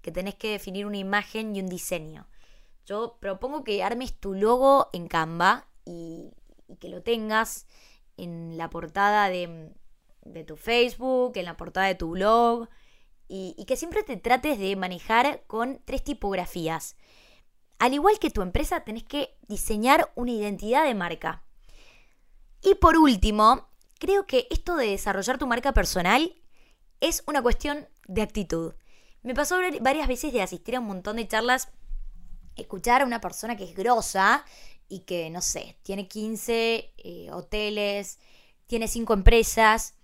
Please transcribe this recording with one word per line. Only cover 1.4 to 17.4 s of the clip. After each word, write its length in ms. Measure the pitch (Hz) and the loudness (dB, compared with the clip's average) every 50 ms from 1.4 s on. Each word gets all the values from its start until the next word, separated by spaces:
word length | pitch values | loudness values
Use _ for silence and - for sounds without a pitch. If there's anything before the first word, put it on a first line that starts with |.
| 220 220 208 | -8 -6 -6
y 40 | 196 | -6
un 80 | 190 185 | -6 -6
diseño. 600 | 180 180 - - 185 170 156 156 156 156 - - - - - _ - - - _ - - _ | -8 -8 -8 -6 -8 -8 -8 -12 -16 -18 -20 -20 -20 -20 -20 _ -20 -20 -20 _ -20 -20 _
Yo 340 | - 196 208 233 226 - _ | -10 -8 -8 -8 -8 -10 _
propongo 460 | - 196 196 196 - 254 285 302 269 | -8 -8 -8 -6 -6 -8 -8 -8 -6
que 180 | - 208 196 185 | -4 -4 -2 -2
armes 320 | 196 233 240 262 - - | -2 -4 -4 -6 -8 -8
tu 180 | - - 202 190 | -8 -8 -8 -4
logo 560 | 190 202 220 240 254 262 269 277 277 - - - | 0 4 4 4 6 6 6 6 6 4 0 -4
en 160 | 175 170 - | -12 -10 -4
Canva 580 | - 170 160 160 165 170 175 185 220 - - _ _ - _ | -2 -2 -2 -2 -2 2 4 4 4 2 -2 _ _ -20 _
y, 460 | - 175 170 170 165 160 165 175 202 - - - _ - _ - _ | -16 -14 -12 -12 -12 -14 -14 -16 -18 -20 -20 -20 _ -20 _ -20 _
y 80 | 190 | -20
que 120 | - - 175 | -18 -16 -14
lo 140 | 185 180 170 | -14 -10 -2
tengas 640 | - 233 233 220 214 214 214 226 220 - - - - _ - _ - - _ _ _ _ | -2 -2 -2 0 0 0 0 0 0 -6 -14 -16 -20 _ -20 _ -20 -20 _ _ _ _
en 400 | - 180 175 170 165 165 165 165 | -14 -14 -12 -12 -12 -12 -12 -8
la 140 | 165 165 165 | -8 -8 -8
portada 580 | - 170 170 160 160 190 202 208 208 214 208 196 | -8 -10 -12 -8 -2 2 2 4 4 4 2 2
de, 440 | 185 180 175 170 165 165 160 160 - - - - - _ _ _ - _ - | 0 -2 -6 -8 -10 -16 -18 -20 -20 -20 -20 -20 -20 _ _ _ -20 _ -20
de 220 | - - 165 160 | -20 -18 -18 -16
tu 100 | - 156 | -16 -16
Facebook, 760 | - - - 233 240 240 247 240 - 240 262 262 254 247 254 - | -14 -4 0 4 4 4 2 2 -4 -4 -2 0 2 0 0 -2
en 120 | 202 180 | -6 -8
la 100 | 175 165 | -8 -10
portada 320 | - 175 175 - 185 190 190 | -12 -14 -8 -2 0 0 0
de 80 | 185 | 0
tu 140 | 180 175 165 | -2 -4 -6
blog, 580 | 170 185 185 208 220 233 240 233 233 233 233 226 - - - - _ - - _ - _ _ - | -4 0 4 4 6 6 6 4 2 0 -4 -10 -16 -20 -20 -20 _ -20 -20 _ -20 _ _ -14
y, 280 | - 190 190 180 - - | -12 -10 -10 -12 -12 -14
y 60 | 196 | -4
que 100 | - 262 | -4 -4
siempre 300 | 254 - 330 339 427 415 | -4 -4 -4 -4 -4 -4
te 120 | 415 262 | -4 -8
trates 400 | 185 - 240 247 262 240 302 294 | -8 0 0 0 2 2 -2 -2
de 200 | 208 196 190 196 | -2 -2 -4 -2
manejar 680 | 190 190 180 180 175 - - 220 233 247 285 285 - - - | -4 -4 -6 -8 -10 -4 0 2 2 4 2 0 -4 -12 -10
con 320 | - 220 233 254 269 - - | -6 -6 -4 -4 -6 -12 -12
tres 200 | - - 269 - | -8 -8 -6 -6
tipografías. 920 | - 285 220 - 202 196 185 175 170 - 185 165 160 160 160 - - - _ _ _ _ _ _ _ _ _ | -6 -8 -6 -4 -4 -4 -4 -6 -6 -6 -6 -4 -4 -4 -6 -8 -12 -18 _ _ _ _ _ _ _ _ _